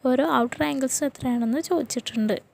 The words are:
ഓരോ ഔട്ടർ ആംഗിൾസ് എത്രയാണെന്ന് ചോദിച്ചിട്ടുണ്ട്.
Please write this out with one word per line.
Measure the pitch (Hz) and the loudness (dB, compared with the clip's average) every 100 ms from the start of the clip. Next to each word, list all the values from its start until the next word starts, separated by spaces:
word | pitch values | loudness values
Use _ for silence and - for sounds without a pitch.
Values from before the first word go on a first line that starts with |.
| 262 | 2
ഓരോ | 254 311 269 | 2 4 2
ഔട്ടർ | 240 - | 0 0
ആംഗിൾസ് | 302 277 262 - | -2 0 -2 -2
എത്രയാണെന്ന് | 285 - 254 240 226 262 | -4 -2 -2 0 0 -2
ചോദിച്ചിട്ടുണ്ട്. | 330 349 254 247 - 226 214 202 - | 0 -2 0 -4 -4 -2 0 -2 -4